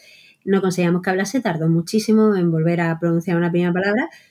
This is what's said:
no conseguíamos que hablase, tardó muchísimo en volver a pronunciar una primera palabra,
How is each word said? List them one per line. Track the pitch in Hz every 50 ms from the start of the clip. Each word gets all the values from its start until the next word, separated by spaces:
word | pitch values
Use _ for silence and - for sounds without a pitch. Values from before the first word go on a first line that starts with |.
| _ - - - - _ _ _ -
no | 190 196 190
conseguíamos | 185 185 175 180 175 170 170 175
que | 175 190
hablase, | 185 185 196 196 - 262
tardó | 240 208 165 156 160 160
muchísimo | 165 170 165 - - 220 214 - 214 220 214 214 208
en | 190 175 175
volver | 160 160 160 170 170 170
a | 170 165 165 165
pronunciar | 175 170 170 170 165 190 175
una | 170 175 170
primera | 170 175 175 175
palabra, | 175 180 190 202 208 240 302 330 - - - _